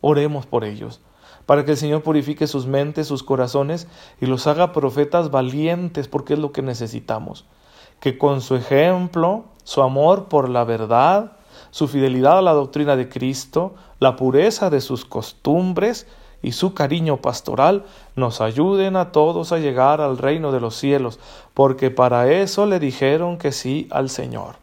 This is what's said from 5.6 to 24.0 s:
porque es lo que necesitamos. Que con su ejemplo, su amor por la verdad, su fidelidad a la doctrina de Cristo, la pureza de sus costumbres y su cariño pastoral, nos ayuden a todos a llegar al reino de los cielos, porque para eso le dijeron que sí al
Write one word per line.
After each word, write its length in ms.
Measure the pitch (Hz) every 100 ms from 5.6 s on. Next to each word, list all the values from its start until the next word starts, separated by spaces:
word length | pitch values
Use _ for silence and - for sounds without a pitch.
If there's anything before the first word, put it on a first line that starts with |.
| 156 175 180 156 139
porque 280 | 135 - 151
es 40 |
lo 140 | 147
que 80 | 143
necesitamos. 840 | 135 117 113 117 113 110 80 - _ _ _ _ - _
Que 180 | 139 131
con 220 | 143 139
su 160 | 120 131
ejemplo, 880 | 117 139 160 185 180 170 170 208 - _ -
su 160 | -
amor 480 | 131 135 151 196 -
por 180 | 151 131
la 160 | 123
verdad, 680 | 117 113 110 117 143 196 220 - _ - -
su 180 | - 147
fidelidad 480 | 139 135 127 131 180
a 40 |
la 120 | 185
doctrina 420 | 151 135 147 147 135
de 140 | 127
Cristo, 640 | 127 131 135 - - 185 190 - -
la 160 | 131 123
pureza 540 | 131 131 196 214 190
de 100 | 143
sus 240 | 120 127
costumbres 1040 | - - 113 - - 160 185 180 202 233 - - - -
y 120 | -
su 200 | 120 185
cariño 440 | 190 143 165 160 135
pastoral, 680 | - 120 - - 143 202 - - - -
nos 240 | 127 113
ayuden 560 | 110 117 175 196 196 190
a 160 | 180
todos 400 | 165 156 170 165
a 80 | 170
llegar 400 | 147 123 131 151
al 180 | 147 127
reino 360 | 135 156 156
de 80 | 131
los 140 | 117 110
cielos, 440 | 139 139 123 - - - -
porque 380 | - 135 131 131
para 400 | 131 127 120 123
eso 340 | 170 196 196 208
le 120 | 185
dijeron 580 | 147 123 135 151 175 175
que 140 | 147
sí 380 | 127 127 143 -
al 180 | 143